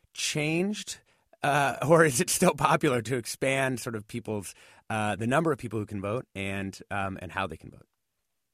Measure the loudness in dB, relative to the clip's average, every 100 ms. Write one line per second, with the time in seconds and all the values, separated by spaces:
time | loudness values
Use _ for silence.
0 | _ -6 -4 -2 0 0 0 -4 -10 -14
1 | _ _ _ -6 0 2 2 0 6 6
2 | 6 4 0 2 4 4 4 4 4 2
3 | 0 -4 -4 -2 0 2 0 -2 -6 -8
4 | -8 -8 -6 -6 -6 -14 -20 -16 -6 -2
5 | 0 0 2 2 2 0 -4 -6 -6 -6
6 | -4 -4 -6 -8 -6 -4 -6 -8 -8 -6
7 | -4 -6 -8 -6 -6 -8 -16 -20 -20 _
8 | _ _ _ _ _